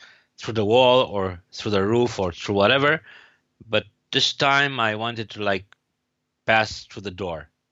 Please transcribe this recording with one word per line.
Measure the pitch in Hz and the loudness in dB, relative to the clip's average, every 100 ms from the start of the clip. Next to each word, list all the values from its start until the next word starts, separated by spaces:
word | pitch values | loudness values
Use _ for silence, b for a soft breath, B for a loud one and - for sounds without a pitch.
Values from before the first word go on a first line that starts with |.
| B B B _ | B B B _
through | - | -6
the | 110 | -2
wall | 104 123 123 127 | 2 4 6 4
or | 117 101 95 90 _ | 2 -2 -4 -6 _
through | - 110 | -10 -2
the | 101 98 | 0 2
roof | 120 120 101 | 2 0 -2
or | 92 | -6
through | - - | -6 -4
whatever, | 101 104 139 143 156 B B B B B _ 113 | 2 4 4 2 0 B B B B B _ -4
but | 107 - _ _ | -4 -4 _ _
this | 135 - | -2 -2
time | - 143 139 139 131 | 0 2 2 0 0
I | 110 107 | -2 -2
wanted | 117 113 104 | -6 -8 -12
to, | 107 | -4
like, | 101 98 98 _ _ _ _ _ _ _ | -2 -2 -6 _ _ _ _ _ _ _
pass | - 110 107 - | 0 2 0 -6
through | - 107 | -16 -12
the | 98 | -12
door. | 92 90 78 71 _ _ | -8 -8 -8 -14 _ _